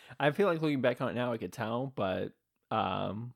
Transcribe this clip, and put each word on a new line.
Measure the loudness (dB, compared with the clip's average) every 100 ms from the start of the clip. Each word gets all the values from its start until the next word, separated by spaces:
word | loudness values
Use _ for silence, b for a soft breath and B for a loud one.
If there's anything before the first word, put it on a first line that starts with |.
| b b
I | 2
feel | 4 2
like | 2
looking | 2 4
back | 2 2
on | 0
it |
now, | 0 -2
I | -2
could | -4
tell, | -4 -4 -2 -4 -2
but, | -2 0 -4 -10 _ _ -4
um, | 0 0 0 -4 -6 -10